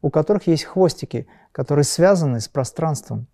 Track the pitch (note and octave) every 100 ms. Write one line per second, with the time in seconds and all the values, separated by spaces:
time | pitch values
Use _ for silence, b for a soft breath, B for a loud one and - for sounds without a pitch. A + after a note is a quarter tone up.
0 | D3 D#3 D#3 G#3 - D#3+ - - F#3 -
1 | - A#2 - b b - B2+ C#3+ C#3+ -
2 | F3+ F#3+ D3+ A#2+ - C#3+ B2+ - D#3+ C#3
3 | - A2 B2